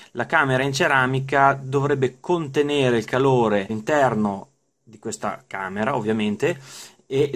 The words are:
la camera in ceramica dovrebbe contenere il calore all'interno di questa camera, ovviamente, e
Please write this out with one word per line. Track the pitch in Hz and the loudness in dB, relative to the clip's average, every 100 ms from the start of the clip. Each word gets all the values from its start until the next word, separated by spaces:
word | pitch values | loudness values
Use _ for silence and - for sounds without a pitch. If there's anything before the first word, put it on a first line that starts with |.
| - | -16
la | 120 120 | -8 -2
camera | 165 139 131 | 0 2 0
in | 139 | 0
ceramica | 139 170 135 127 135 135 143 139 | 0 2 2 2 0 0 4 4
dovrebbe | 135 131 139 143 139 127 - | 2 -2 -2 0 0 -2 -4
contenere | - 175 151 143 143 147 127 117 | -4 -4 -2 -2 0 2 2 2
il | 107 | 0
calore | 127 135 127 113 104 95 | 0 4 4 4 2 -2
all'interno | 110 107 151 131 107 104 98 - _ _ _ | -6 0 2 4 2 -2 -4 -12 _ _ _
di | _ 107 | _ -14
questa | 113 104 107 - - | -12 -8 -8 -8 -12
camera, | 98 95 101 113 135 | -10 -8 -4 -2 -2
ovviamente, | 107 110 104 104 147 175 - - - _ - | -2 0 0 0 -2 -4 -10 -20 -20 _ -6
e | 135 143 | 0 0